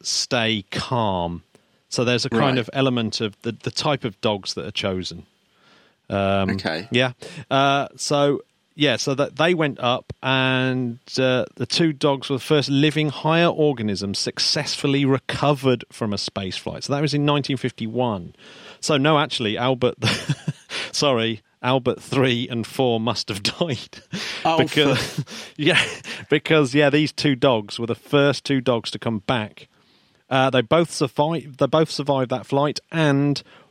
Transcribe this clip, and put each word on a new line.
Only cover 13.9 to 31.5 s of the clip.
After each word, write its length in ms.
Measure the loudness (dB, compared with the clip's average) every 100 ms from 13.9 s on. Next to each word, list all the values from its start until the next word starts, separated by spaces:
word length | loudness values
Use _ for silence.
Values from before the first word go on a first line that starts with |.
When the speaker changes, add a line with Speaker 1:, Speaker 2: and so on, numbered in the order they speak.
| -2 -4 -4
Speaker 1:
successfully 840 | -4 -2 0 0 -2 -2 0 2
recovered 800 | 2 2 0 0 2 2 2 0 -2
from 220 | -6 -4
a 40 | -4
space 380 | -6 -6 -8 -8
flight. 300 | -8 -8 -4
So 80 |
that 80 | -2
was 120 | 0
in 120 | 2 2
nineteen 320 | 2 0 -2
fifty-one. 800 | -4 -4 -6 -2 -2 -2 -6 -16 -20 -20 -20 -8
So, 160 | 0 2
no, 200 | 4 4
actually, 380 | 2 -2 -2 0
Albert, 380 | 0 2 0 0 -2 -2 -4 -6 -6
<laughs> 460 | -10 -10 -10 -8
sorry, 500 | 0 2 2 0 -2 _ _
Albert 400 | 0 2 2 -2
three 460 | -2 2 2 2 -2
and 160 | -6 -4
four 340 | 0 0 2
must 300 | 0 -4 -4
have 140 | -6
<laughs> 160 | -4 -2
died. 400 | -2 -4 -8 -20 -12 -10 -8 -4 0
Speaker 2:
Oh, 120 | 2
Speaker 1:
Because, 400 | 2 2 2 2
Speaker 2:
for 220 | -2 -6 -8 -12
Speaker 1:
<laughs> 160 | -14 -2
yeah, 260 | 2 2 0 -6 -12 -14 0
because, 440 | 0 4 4 4 4
yeah, 140 | 4
these 220 | 4 2
two 240 | 0 0 2
dogs 440 | 4 2 -2 -6
were 80 | -6
the 80 | -6
first 480 | 0 4 4 2 0
two 160 | 0
dogs 300 | 2 0 -2
to 80 | -6
come 200 | -4 -4
back. 480 | -2 -4 -4 -12 -20 _ _ _ _ _ -2
Uh, 200 | 2 2
they 120 | 2
both 300 | 4 2 2
survived, 640 | 0 -2 0 -2 -2 -6